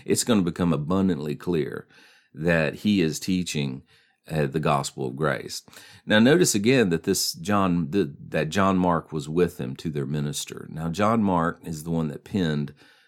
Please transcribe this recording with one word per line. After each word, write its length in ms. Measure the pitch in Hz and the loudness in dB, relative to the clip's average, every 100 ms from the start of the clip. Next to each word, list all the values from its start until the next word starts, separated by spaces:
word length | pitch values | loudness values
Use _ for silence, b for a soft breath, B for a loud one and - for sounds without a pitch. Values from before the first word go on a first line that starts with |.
| B | B
it's 180 | - | -2
gonna 180 | - 110 | 2 2
become 320 | 85 - 87 | 2 0 0
abundantly 640 | 73 76 95 95 76 76 73 | 0 0 0 2 0 -4 -6
clear 520 | - 85 67 50 - b b b b | -4 -2 -2 -8 -14 b b b b
that 400 | - 82 82 76 - | -4 2 2 2 0
he 240 | 104 101 | 2 4
is 180 | 80 73 | 2 0
teaching, 640 | - 92 85 76 69 64 - b b b - | -2 -2 -2 -4 -4 -6 -14 b b b -6
uh, 180 | 80 71 | -2 -2
the 120 | 78 | 0
gospel 460 | 76 71 67 - 64 | 0 0 -2 -6 -8
of 100 | 67 | -2
grace. 460 | 76 60 - - - B B B B | -2 -2 -6 -12 -16 B B B B
Now, 120 | 107 | 6
notice 360 | 120 170 170 110 | 6 6 4 2
again 340 | 107 131 101 | 4 4 4
that 140 | 80 | 2
this 300 | - 92 - | 0 0 -2
John, 560 | - 85 104 95 87 76 | -4 -2 0 2 0 0
th-, 180 | 98 78 - 82 | 0 -2 -4 -6
that 200 | 80 78 | -4 -2
John 280 | 95 95 95 | 2 2 4
Mark 360 | 90 82 - | 2 2 -2
was 160 | 80 71 | -8 -4
with 280 | 82 82 - | 0 0 0
them 180 | 65 67 | -8 -8
to 140 | 85 | -6
their 160 | 71 67 | -6 -4
minister. 600 | 76 73 73 - - - | -4 -4 -6 -10 -12 -12
Now, 180 | 78 82 | -8 -6
John 320 | 82 104 117 | 0 2 2
Mark 380 | 101 87 85 80 | 2 2 0 -2
is 200 | - 80 | -8 -8
the 80 | 80 | -4
one 160 | 82 78 | -2 -2
that 160 | 69 | -6
penned 500 | - 101 85 76 71 - b b | -6 -2 0 -2 -4 -10 b b